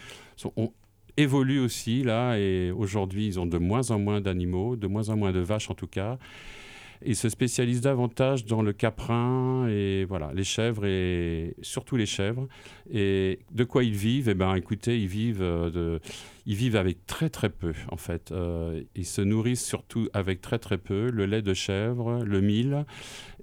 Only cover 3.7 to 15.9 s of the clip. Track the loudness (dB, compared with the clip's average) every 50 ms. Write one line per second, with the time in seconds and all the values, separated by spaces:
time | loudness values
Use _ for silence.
3.7 | 2 2 2 0 0 0 2 2 0 0 0 0 0 0 0 0 0 0 0 -2
4.7 | -2 -2 -2 -2 -2 -2 0 0 0 2 2 2 2 2 2 2 0 -2 -2 -4
5.7 | -6 -8 -8 -6 -4 -4 -4 -4 -4 -8 -10 -16 -20 -18 -18 -18 -18 -18 -18 -18
6.7 | -20 -20 -20 -20 -20 -8 -2 -2 0 2 2 0 0 0 0 0 2 2 2 2
7.7 | 2 2 2 2 4 4 2 0 2 2 2 2 2 0 0 0 2 2 2 2
8.7 | 2 2 0 0 0 -2 -2 0 2 2 2 2 2 2 2 2 2 2 2 2
9.7 | 2 2 2 2 2 0 0 0 -2 -4 -4 -2 -2 -2 -2 0 0 0 0 0
10.7 | 0 0 0 0 2 2 2 2 2 2 0 0 0 -2 -2 -4 -6 -10 -12 -8
11.7 | -8 -8 -4 -2 0 0 0 0 0 0 0 0 0 -2 -4 -8 -10 -16 -20 -20
12.7 | -20 -20 -12 -4 0 2 2 4 4 4 4 2 0 -2 -6 -4 -2 0 0 2
13.7 | 4 2 2 4 2 2 2 2 2 2 2 2 2 4 4 2 2 2 0 -2
14.7 | -4 -4 0 0 0 0 0 -2 -2 -2 -2 -2 0 0 0 0 0 0 0 0
15.7 | 0 0 0 0